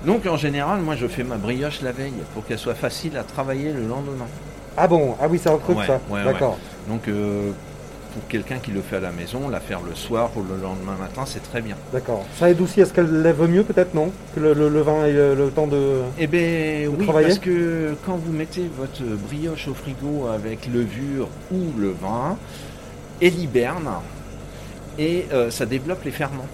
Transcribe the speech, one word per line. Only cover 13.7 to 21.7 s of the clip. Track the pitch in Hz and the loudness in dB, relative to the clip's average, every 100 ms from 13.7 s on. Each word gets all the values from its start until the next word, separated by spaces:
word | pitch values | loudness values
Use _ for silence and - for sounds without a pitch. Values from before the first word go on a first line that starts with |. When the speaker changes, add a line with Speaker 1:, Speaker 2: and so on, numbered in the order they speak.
| 185 180 | 4 4
Speaker 2:
non ? | 160 160 196 - | 2 0 -2 -6
Que | 156 | 2
le, | 151 | 4
le, | 147 151 | 6 6
le | 151 | 6
vin | 147 156 | 4 4
ait | 151 | 4
le, | 143 143 | 6 6
le | 139 139 | 6 4
temps | 139 151 | 2 2
de, | 143 139 131 127 143 | 4 4 2 0 -2
Speaker 1:
Eh | 156 | 2
ben, | 170 170 165 156 151 | 4 4 2 0 0
Speaker 2:
de | 147 | 0
Speaker 1:
oui, | 147 | 2
Speaker 2:
travailler ? | 202 156 156 | 4 6 6
Speaker 1:
parce | 196 | 4
que | 185 175 170 165 156 147 | 2 2 2 0 -2 -2
quand | 190 | -4
vous | 180 165 | -4 -2
mettez | 156 160 180 175 135 | -2 -2 -4 -6 -4
votre | 135 - | -8 -6
brioche | 123 104 101 147 165 151 - | -6 -6 -6 -4 -4 -4 -6
au | |
frigo | 127 143 127 143 147 123 | -6 -8 -6 -4 -2 -2
avec | 110 110 110 131 | -2 -4 -6 -2
levure | 120 113 107 139 139 113 - - | 0 0 -2 -4 -2 -4 -8 -6
ou | 185 175 | -4 -2